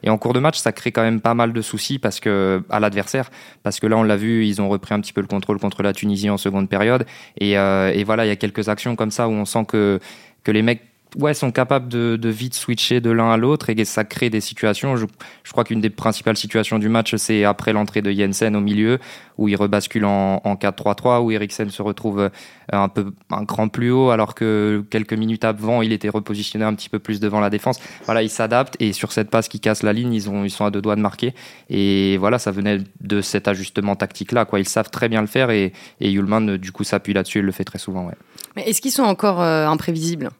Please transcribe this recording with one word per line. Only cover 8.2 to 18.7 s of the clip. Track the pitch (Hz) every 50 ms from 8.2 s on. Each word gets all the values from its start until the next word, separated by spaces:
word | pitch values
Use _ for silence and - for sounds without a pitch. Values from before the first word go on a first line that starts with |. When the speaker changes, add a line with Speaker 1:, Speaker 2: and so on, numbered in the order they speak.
| 113
Speaker 1:
il | 107
y |
a | 104
quelques | 95 - 104 - - 104 110
actions | 107 101 - 123 120
comme | 110 110 107
ça | - - 120 113
où |
on | 110 104 104
sent | - - 117 107 -
que, | - 110 104 101 98 95 - - - - - - _ _ _
que | -
les | 107 107
mecs, | 110 117 120 113 - _ _ _ _ _ - 135
ouais, | 143 151 147
sont | - 147 127
capables | 117 - 127 - 139 135 123 123
de, | 117 120 117 117 113
de | 113 117 113
vite | 110 107 123 127 -
switcher | - - - 123 107 - - 127 123
de | 117 113
l'un | 117 113 113 113
à | 113
l'autre | 113 117 131 151 151 - -
et | 110
que | 110 110
ça | - - 107
crée | 107 - - - 127 120
des | 107 110
situations. | - - - - - 107 104 - - 139 131
Je, | 117 110 101 - _ - - - - _
je | -
crois | - -
qu'une | 117 - 117 110
des | 107 110
principales | - - - 113 107 - - 110 113 -
situations | - 107 - 113 107 - 113 110
du | 104 107
match, | 117 113 110 - 113
c'est | 107 - - 113 104 101
après | 101 101 - - 113 107
l'entrée | 104 104 98 - 107
de | 104 101
Jensen | 101 98 101 98 95 - 113 110 104
au | 104
milieu, | 101 104